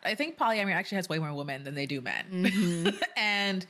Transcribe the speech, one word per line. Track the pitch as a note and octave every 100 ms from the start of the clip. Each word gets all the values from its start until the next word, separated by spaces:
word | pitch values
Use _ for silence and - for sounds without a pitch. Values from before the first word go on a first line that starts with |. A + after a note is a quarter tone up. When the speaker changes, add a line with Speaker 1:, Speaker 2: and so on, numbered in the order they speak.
Speaker 1:
I | F3+ G#3+
think | D4+ E4
polyamory | A#3+ A3 G3
actually | F3 F#3+ G3
has | F3+
way | D#3+
more | D3+
women | C#3+ C#3+ C3+
than | C#3 C#3+
they | C3+
do | C#3
men. | - - -
Speaker 2:
Mm-hmm. | F#3 F#3+ F#3+ F3 E3+ F3 G#3 F4+
Speaker 1:
<laughs> | -
And | G#3+ G3+ G3+ F#3+